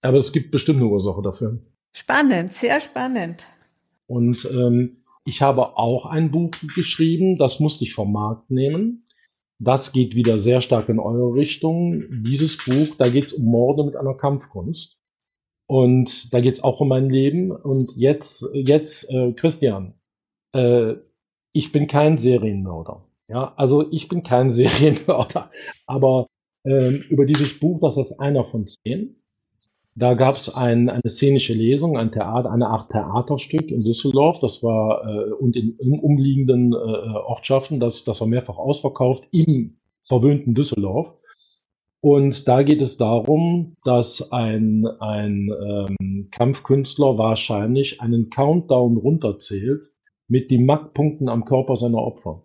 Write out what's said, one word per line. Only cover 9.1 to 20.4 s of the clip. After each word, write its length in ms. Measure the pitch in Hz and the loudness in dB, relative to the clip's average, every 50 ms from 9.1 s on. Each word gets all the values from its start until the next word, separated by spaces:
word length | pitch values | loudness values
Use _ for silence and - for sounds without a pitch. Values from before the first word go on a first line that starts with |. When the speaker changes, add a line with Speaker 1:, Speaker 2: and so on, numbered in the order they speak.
| _ _ _ _ _ _ _ _ _ _ | _ _ _ _ _ _ _ _ _ _
Speaker 1:
Das 340 | 110 117 131 131 131 - | 0 0 0 0 0 -2
geht 220 | - 131 127 - 113 | 0 0 0 2 2
wieder 220 | 120 120 117 113 107 | 0 2 2 2 2
sehr 240 | 98 117 123 127 | 2 2 2 2
stark 260 | 123 - 127 113 107 - | 2 0 0 0 0 0
in 100 | 113 110 | -2 -2
eure 340 | - - 117 120 123 123 120 | -2 -2 -2 0 -2 0 0
Richtung. 680 | 135 143 139 - - - 160 165 170 175 175 170 156 - - 131 117 107 | 0 0 0 -2 -4 -4 -2 -2 -2 -2 -2 -2 -4 -6 -8 -10 -6 -4
Dieses 340 | 113 135 139 156 156 156 - - | -2 -2 0 -2 -2 -4 -6 -4
Buch, 320 | 127 127 139 156 151 - - | -2 0 0 0 0 0 0
da 120 | 135 123 | 0 2
geht's 240 | 120 139 135 - - | 2 2 0 -2 -6
um 120 | - 120 | -2 0
Morde 380 | 113 117 117 120 127 143 143 147 | 2 2 2 2 2 0 0 -2
mit 100 | 143 - | -4 -4
einer 180 | - - 135 131 | -6 -6 -6 -6
Kampfkunst. 880 | 131 - 143 143 135 - _ _ 101 87 113 165 - - - _ _ _ _ _ _ _ _ _ _ _ _ _ _ _ _ | -4 -2 -2 -2 -2 -6 _ _ -12 -10 -10 -10 -10 -12 -20 _ _ _ _ _ _ _ _ _ _ _ _ _ _ _ _
Und 640 | 131 131 127 123 127 127 127 120 - - - 117 - | 2 4 6 6 6 4 2 0 -4 -14 -12 -2 0
da 80 | 123 | 2
geht's 200 | 120 131 127 - - | 2 2 0 2 -2
auch 160 | 131 131 - | -2 0 2
um 100 | 147 135 | 0 0
mein 200 | 131 131 131 135 | 2 0 0 2
Leben. 420 | 131 135 135 143 156 175 185 190 | 2 2 2 2 0 0 -2 -4
Und 420 | 175 - - 143 135 135 127 120 - | -6 -6 -4 -2 0 0 -2 -2 -2
jetzt, 500 | - 117 135 151 151 - - - - - - - | 2 2 2 2 2 -4 -18 -18 -14 -14 -8 -6
jetzt, 560 | 139 135 131 143 156 156 151 - - - - | -4 2 2 2 2 2 -2 -14 -18 -12 -6
äh, 220 | 131 127 127 123 120 | -2 -2 0 -2 -2
Christian, 640 | - - - 120 - 143 127 104 98 92 92 - _ _ _ _ _ _ _ _ _ | 0 -2 -2 0 2 0 -2 0 -2 -10 -14 -16 _ _ _ _ _ _ _ _ _